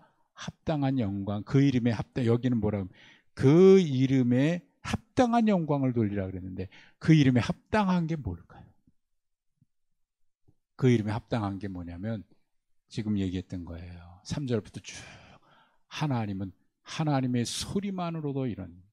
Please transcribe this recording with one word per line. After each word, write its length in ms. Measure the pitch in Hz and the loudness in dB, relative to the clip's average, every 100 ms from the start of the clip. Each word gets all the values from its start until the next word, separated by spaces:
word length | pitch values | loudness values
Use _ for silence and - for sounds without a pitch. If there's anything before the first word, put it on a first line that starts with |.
| _ _ _ | _ _ _
합당한 640 | - - - - 151 139 135 | -20 -18 -12 -6 -2 0 0
영광, 440 | 104 98 98 104 | -2 -4 -4 -6
그 180 | - 139 | 0 2
이름에 300 | 139 127 120 | 4 2 0
합당-, 340 | 110 - - 117 | -2 -6 -2 0
여기는 340 | 120 123 120 | 2 2 0
뭐라 200 | 104 101 | 0 -2
그러면 140 | 90 - - - _ | -6 -12 -20 -20 _
그 460 | - 131 160 190 190 | 0 4 8 8 8
이름에 880 | 170 127 131 135 123 123 147 175 - _ | 6 2 2 4 4 2 2 -2 -8 _
합당한 680 | - - _ - 247 233 214 | -8 -8 _ 0 2 4 2
영광을 460 | 190 151 143 131 | 2 0 0 0
돌리라 320 | 120 107 101 95 | 2 0 0 -6
그랬는데, 420 | 92 92 92 92 - - _ | -8 -10 -10 -10 -12 -20 _
그 140 | - | 4
이름에 260 | 160 135 123 | 6 6 4
합당한 680 | - - _ 214 190 180 160 | 0 -4 _ -2 0 0 -2
게 100 | 160 | -6
뭘까요? 480 | 120 85 - - - _ _ _ _ _ _ _ _ _ _ _ _ _ _ _ _ _ _ _ _ - | -8 -12 -14 -20 -20 _ _ _ _ _ _ _ _ _ _ _ _ _ _ _ _ _ _ _ _ 0
그 140 | 127 | 2
이름에 220 | 120 104 | 2 0
합당한 440 | 107 - 123 101 98 | -6 -6 -6 -4 -6
게 120 | 98 | -8
뭐냐면 540 | 90 87 87 104 113 85 _ _ _ _ _ _ | -10 -12 -10 -8 -8 -10 _ _ _ _ _ _
지금 280 | - 107 104 | -8 -2 -2
얘기했던 460 | 95 92 - 92 | -2 -4 -6 -10
거예요. 520 | 87 85 87 87 87 90 | -12 -14 -14 -18 -20 -18
삼 240 | - - 139 | -10 -6 -2
절부터 320 | 117 - - | -4 -4 -12
쭉. 140 | - - - - - - _ _ _ _ _ | -16 -18 -18 -20 -20 -20 _ _ _ _ _
하나님은 640 | - 156 123 107 95 95 - _ _ | -6 -2 -2 -2 -6 -8 -12 _ _
하나님의 640 | - - 156 139 127 123 113 | -12 -4 0 0 0 -2 -2
소리만으로도 1000 | - - 196 202 185 175 165 147 135 131 | -6 -6 -6 -6 -6 -6 -6 -6 -4 -6
이런 360 | 95 87 90 - | -6 -10 -16 -20